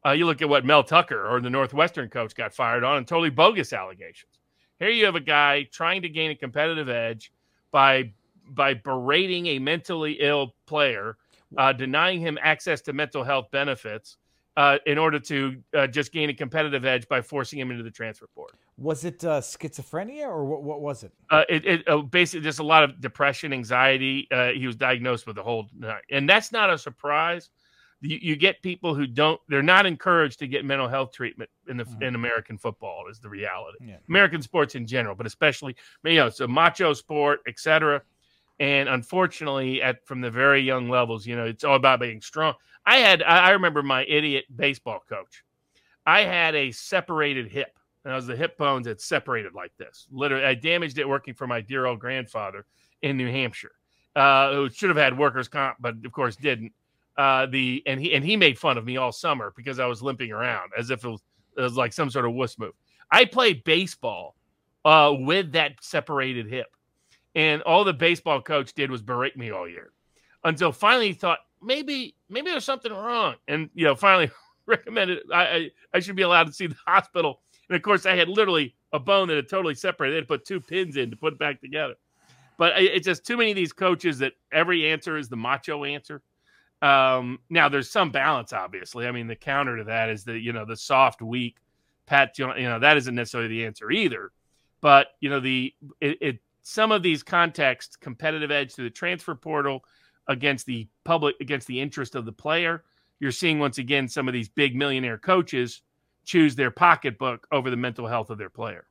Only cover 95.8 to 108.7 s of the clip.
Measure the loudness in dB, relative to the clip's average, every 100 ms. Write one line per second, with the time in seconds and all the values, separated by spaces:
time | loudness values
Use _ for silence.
95.8 | -20 -6 -6 -2 -6 -6 _ _ -10 -2
96.8 | 2 2 0 -2 0 0 0 2 0 0
97.8 | -12 -18 -16 -6 -6 -4 -2 -2 -4 -8
98.8 | -12 -8 -8 -6 -10 -12 -6 -4 -2 -6
99.8 | _ _ _ _ -6 -2 -2 -2 -6 -10
100.8 | -10 _ -2 0 0 -4 -6 -6 -6 -8
101.8 | -8 -8 -8 -8 -10 -10 -4 -2 -2 -4
102.8 | _ _ _ _ -6 -2 0 2 0 -2
103.8 | -2 -2 0 -4 -4 -4 -6 0 0 0
104.8 | -2 -2 -4 -6 0 2 2 -2 -4 -6
105.8 | _ _ _ _ 0 4 4 4 -2 4
106.8 | 4 4 0 -4 -4 -4 _ -2 0 -4
107.8 | -4 -6 -4 -4 -4 -10 -12 -10 -10